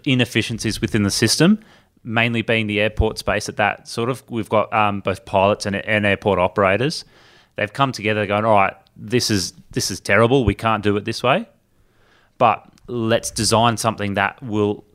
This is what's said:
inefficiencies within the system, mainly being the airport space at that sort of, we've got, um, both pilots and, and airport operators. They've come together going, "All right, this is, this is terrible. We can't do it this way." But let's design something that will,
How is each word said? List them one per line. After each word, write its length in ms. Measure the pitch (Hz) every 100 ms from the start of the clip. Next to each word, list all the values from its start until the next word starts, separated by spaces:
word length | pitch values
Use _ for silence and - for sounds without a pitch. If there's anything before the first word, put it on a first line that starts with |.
inefficiencies 760 | 143 127 120 117 - 113 113 -
within 220 | 110 113
the 80 | 101
system, 480 | - 113 - 170 214 - _ _ _
mainly 380 | - 113 117 117
being 260 | 110 113 107
the 100 | 104
airport 380 | 104 - 110 104
space 300 | - 101 -
at 80 | -
that 320 | 104 101 -
sort 200 | - 117
of, 140 | 127 -
we've 180 | 113 98
got, 240 | 107 -
um, 280 | 110 104 101
both 240 | 98 92
pilots 420 | - 98 98 104 107
and, 80 |
and 320 | 98 - 107 101
airport 320 | 95 107 90
operators. 680 | 92 - 98 101 139 - - _ _ _ _ -
They've 160 | 104
come 180 | - 135
together 340 | 117 104 107
going, 200 | 101 104
"All 100 | 113
right, 220 | 104 95 - _ -
this 360 | 110 120 -
is, 200 | 104 87 - -
this 180 | 123 -
is 80 | 95
terrible. 460 | - 104 117 139
We 100 | 104
can't 300 | 101 113 110
do 120 | 104 101
it 80 | 104
this 180 | -
way." 240 | 123 170 233 _ _ _ _ _ _ _ _ -
But 280 | 120 - - _ -
let's 440 | 120 113 113 -
design 460 | - 104 110 120 107
something 380 | 117 104 101
that 280 | 98 98 -
will, 420 | 120 104 104 104 -